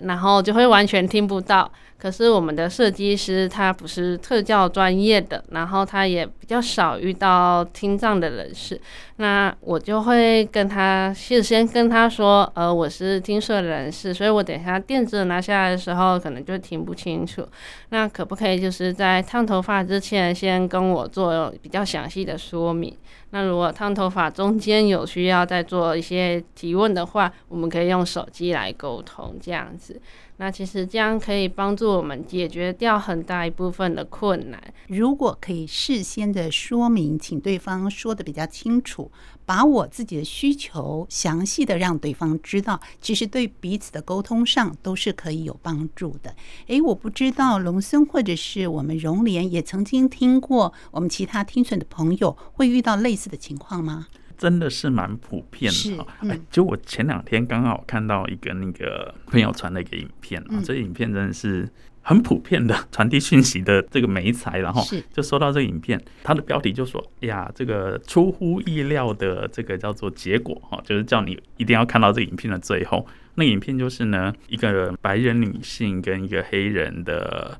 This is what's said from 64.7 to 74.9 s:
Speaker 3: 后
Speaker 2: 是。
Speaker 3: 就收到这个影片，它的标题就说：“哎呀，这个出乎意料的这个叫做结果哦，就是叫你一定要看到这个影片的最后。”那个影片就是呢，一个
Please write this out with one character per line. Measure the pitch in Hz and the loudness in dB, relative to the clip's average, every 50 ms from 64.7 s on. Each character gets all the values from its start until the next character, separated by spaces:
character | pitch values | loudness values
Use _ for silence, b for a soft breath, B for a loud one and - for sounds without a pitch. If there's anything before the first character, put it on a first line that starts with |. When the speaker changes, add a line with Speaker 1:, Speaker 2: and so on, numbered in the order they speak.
Speaker 3:
后 | 95 120 110 | 0 0 0
Speaker 2:
是。 | - 214 170 - - | 0 -4 -8 -8 -6
Speaker 3:
就 | - - 139 | -4 -4 -2
收 | - - 139 | 0 0 0
到 | 151 143 | 2 2
这 | 139 147 | 2 0
个 | 135 | 0
影 | - - 82 | 0 -2 -6
片， | - - 117 - - B B B | -2 -2 -4 -4 -4 B B B
它 | B - - | B 0 0
的 | 151 - | 0 0
标 | - 143 139 | -2 -2 0
题 | - 104 | 0 0
就 | 98 127 131 | -2 -2 -6
说 | 127 - - - - - - | -6 -6 -10 -10 -10 -14 -8
：“哎 | - | -6
呀， | 113 107 98 85 - 113 | -4 -4 -4 -6 -8 -6
这 | - 131 | -6 -4
个 | 120 107 101 95 95 98 - - | -4 -2 -2 -2 -4 -6 -6 -8
出 | - - 175 175 190 | 0 4 4 4 4
乎 | 180 - 185 170 170 190 | 2 -2 -2 -2 -2 -2
意 | - 180 160 151 139 | -2 -4 -2 -2 -2
料 | 139 151 143 127 117 | 0 0 0 0 -2
的 | 104 101 98 95 92 95 101 | -2 -2 -2 -2 -2 -4 -6
这 | 98 - - 110 | -8 -8 -8 -6
个 | - 98 | -6 -6
叫 | 92 101 107 | -6 -4 -6
做 | 104 - - 98 | -6 -6 -8 -8
结 | - - - 90 95 | -8 -8 -2 0 0
果 | 123 - - - - - - | 0 0 -2 -10 -10 -10 -12
哦， | 95 92 - | -12 -12 -4
就 | - 104 | -2 -2
是 | 104 110 | -2 2
叫 | 107 127 113 101 | 2 2 2 2
你 | 87 90 - - _ - | 0 -6 -10 -12 _ -6
一 | - 117 | -6 2
定 | 104 120 | 4 4
要 | 113 120 | 4 4
看 | 120 - 117 | 4 4 6
到 | 110 101 101 | 6 6 4
这 | 120 107 | 4 0
个 | - | -4
影 | 90 | -6
片 | 90 - 113 98 | -6 -6 -4 -6
的 | 90 | -6
最 | - - 104 - 90 | -2 -2 -2 -2 0
后。” | - - 90 - B B B B B B | 0 -2 -2 -2 B B B B B B
那 | - 165 | 2 4
个 | 139 | 4
影 | 107 98 | 4 2
片 | - - 135 | 0 -2 -2
就 | 127 127 127 | -2 -2 -4
是 | - - 123 | -2 -2 -2
呢， | 110 101 92 92 98 110 - - | 0 0 0 0 -2 -4 -6 -10
一 | - - | -10 -4
个 | - - 110 101 95 92 90 | -2 0 2 2 2 0 -2